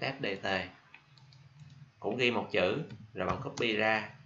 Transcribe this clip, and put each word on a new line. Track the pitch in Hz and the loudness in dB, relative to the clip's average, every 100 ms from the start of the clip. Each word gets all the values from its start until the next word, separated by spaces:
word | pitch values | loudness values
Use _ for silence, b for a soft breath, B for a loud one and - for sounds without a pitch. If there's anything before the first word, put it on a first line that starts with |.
test | 127 135 | -4 -2
D | 113 98 | -4 -2
T. | 101 95 90 - - - - - - - - - - - - - | 0 0 -2 -10 -20 -20 -20 -20 -20 -20 -20 -20 -20 -20 -20 -6
Cũng | 95 117 | -2 2
ghi | 123 | 4
một | 110 95 | 2 2
chữ, | 98 90 135 160 - - | 2 4 2 -2 -10 -10
rồi | 98 92 | -2 0
bạn | - | 0
copy | 131 - 120 104 | -2 0 2 4
ra, | 110 110 104 - | 4 2 0 -10